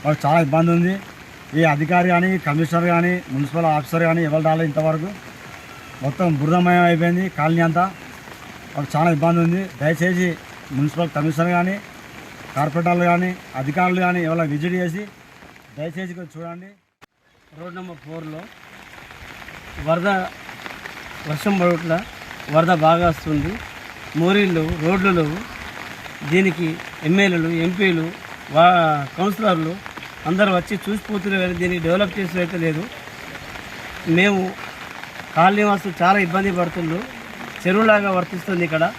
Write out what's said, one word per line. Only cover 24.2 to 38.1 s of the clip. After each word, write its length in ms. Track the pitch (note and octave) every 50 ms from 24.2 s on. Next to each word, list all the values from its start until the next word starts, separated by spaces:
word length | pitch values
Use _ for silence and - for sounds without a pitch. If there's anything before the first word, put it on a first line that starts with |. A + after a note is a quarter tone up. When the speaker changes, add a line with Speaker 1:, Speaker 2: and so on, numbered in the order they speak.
| E3 F3+ G3 G#3 G3+ F#3+ F3 D#3+ D#3 D#3+ F3+ D#3+
Speaker 2:
రోడ్లు 280 | D3+ E3 F#3+ F#3+ F#3 G3
లేవు. 280 | F#3 E3+ D#3 D3 D#3 F#3+ A#3+ - - - - - - - - - - - - - - - D3+ C#3+
దీనికి 460 | D#3+ F#3 F#3+ F#3+ D3+ E3 F3 D#3 D#3+ F3 - - - - -
ఎమ్మెల్యేలు, 440 | D#3 F3 G3 G3+ G3 F3+ E3+ D#3+ E3
ఎంపీలు, 560 | E3+ E3 E3 F3+ F3+ F#3+ G3+ F#3+ E3+ E3 D#3+ E3+ G3 - - - - - - -
వా-, 680 | C#3+ D3+ E3+ F3+ F3+ F3 E3 D#3 D3+ D3 C#3 C3 - -
కౌన్సిలర్లు 540 | F#3 G#3 F#3+ G#3+ A3 G#3 F3+ D#3+ D#3+ D#3+ F3+ G3+ - - - - - - - - -
అందరూ 240 | D#3 F#3 F#3 G#3 G3 F#3
వచ్చి 220 | F3+ - - G#3+ F#3+ - F#3+
చూసిపోతున్నారు 540 | G#3+ G#3+ - - G#3+ G3+ F3 G3+ G3 F#3+
కానీ 120 | F3+ F3+ F3+
దీన్ని 240 | E3+ F3+ F3+ F3+ F3
డెవలప్ 400 | D#3+ E3 F3 F#3+ G3+ F3+ F3 G#3
చేసేది 200 | F#3+ E3+ E3 F#3
అయితే 200 | F3+ E3 F#3+ F3
లేదు. 260 | E3 E3 D3+ D#3 G3+ B3 - - - - - - - - - - - - - - - - - - - - - - - F3
మేము 440 | E3 F3 F#3+ G#3 G3+ F#3 F#3 F#3 - - - - - - - - - - - - - - - - -
కాలనీ 260 | D#3+ E3+ F#3+ G3+ G#3
వాసులు 320 | G#3+ G#3 G3+ F#3+ - G3 E3 -
చాలా 160 | E3+ F3+ G3 G3+
ఇబ్బంది 340 | F#3+ E3+ E3+ F#3+ G3 G3 F3+
పడుతుండ్రు. 440 | F3+ F3 E3+ - F3+ E3 D#3+ E3 F3+ A#3+ - - - - - - - - - - - -
చెరువులాగా 440 | F3 F#3 G#3 A3+ A3 G#3+ G#3 G3+ G3